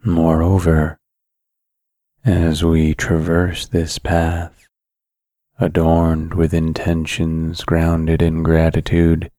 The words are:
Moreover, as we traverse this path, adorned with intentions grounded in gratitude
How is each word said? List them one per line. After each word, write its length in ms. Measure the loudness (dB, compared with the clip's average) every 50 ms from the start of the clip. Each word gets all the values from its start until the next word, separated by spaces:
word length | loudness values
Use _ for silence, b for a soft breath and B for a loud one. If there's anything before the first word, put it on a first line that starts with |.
| -2
Moreover, 920 | 0 0 2 2 2 2 2 2 2 2 2 2 2 2 2 0 -2 -6 _ _ _ _ _ _ _ _ _ _ _ _ _ _ _ _ _ _ _ _ _ _ _ _ _ _
as 380 | 0 2 2 2 0 0 0 0
we 300 | 0 2 2 2 0 0
traverse 760 | -2 -2 -2 -2 -2 0 0 0 0 0 0 -4 -8 -10 -4
this 300 | -4 -4 -4 -4 -8 -8
path, 720 | -4 -2 -2 0 0 0 -2 -4 -6 -10 _ _ _ _ _ _ _ _ _ _ _ _ _ _ _ _ _ _ _ _ _ _
adorned 760 | -4 -2 0 0 2 2 2 2 2 2 0 -2 -4 -6 -2
with 200 | -2 -2 0 0
intentions 1080 | 0 -2 -2 -4 -4 -4 -2 -2 -2 -4 -6 -4 -4 -4 -4 -2 -4 -4 -4 -6 -6 -4
grounded 580 | -2 0 0 2 2 0 0 0 0 0 2
in 220 | 2 0 0 0 0
gratitude 880 | 2 2 4 2 2 0 -2 -2 0 2 2 4 4 2 0 -2 -8 _